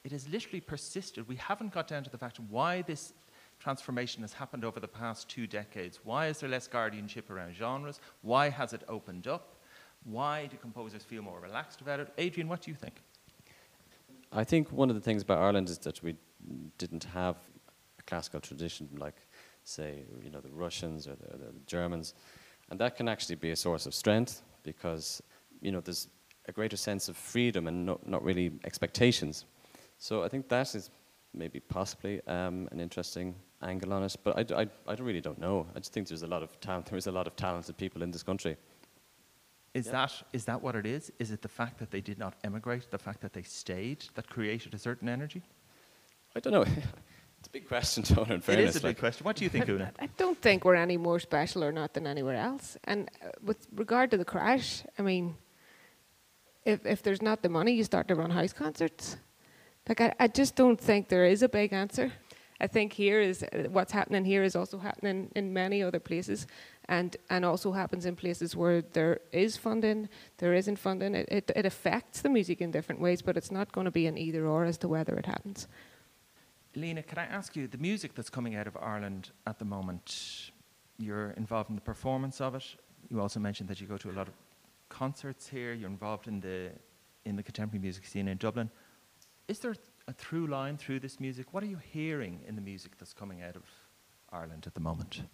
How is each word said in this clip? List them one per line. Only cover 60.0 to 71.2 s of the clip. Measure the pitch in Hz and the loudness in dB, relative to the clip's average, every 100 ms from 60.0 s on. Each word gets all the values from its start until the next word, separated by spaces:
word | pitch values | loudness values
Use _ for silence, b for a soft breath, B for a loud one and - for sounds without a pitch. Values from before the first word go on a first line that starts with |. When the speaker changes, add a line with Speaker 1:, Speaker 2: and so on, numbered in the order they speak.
Speaker 3:
I, | 233 - | 6 8
I | 240 | 6
just | - 269 | 8 4
don't | - 254 233 | 10 10 10
think | - 208 - | 8 6 6
there | 185 | 8
is | 180 202 | 10 10
a | 247 | 6
big | 208 208 | 6 4
answer. | 196 202 - 254 - B B B B | 2 0 0 0 -2 B B B B
I | 196 | 2
think | 220 208 | 4 2
here | 208 202 214 | 4 6 8
is, | 196 185 | 6 2
uh, | - - - | -2 -2 2
what's | 190 185 | 4 4
happening | 208 - 202 | 2 4 4
here | 190 196 | 6 6
is | 190 | 6
also | 180 185 196 | 2 -2 -6
happening | 196 - 202 190 190 | -6 -2 -2 -2 -2
in | 208 196 | -2 0
many | 185 185 202 | 0 2 2
other | 185 180 | 2 0
places, | - 170 185 147 - B B B - | -2 -4 -2 -4 -6 B B B 0
and, | 175 180 - - | 2 2 -4 0
and | 180 | 2
also | 180 175 202 | 4 4 2
happens | 190 185 180 175 | 0 0 0 -2
in | |
places | 175 180 175 170 | -2 -2 0 -2
where | 170 170 170 | 2 6 6
there | 170 170 160 165 - | 4 4 4 4 2
is | 170 214 214 | 2 2 2
funding, | 226 220 220 214 208 B B - | 0 2 4 2 -2 B B 0
there | 175 | 4
isn't | 180 196 202 | 6 4 0
funding. | 196 190 196 | 0 0 2
It, | 196 | 0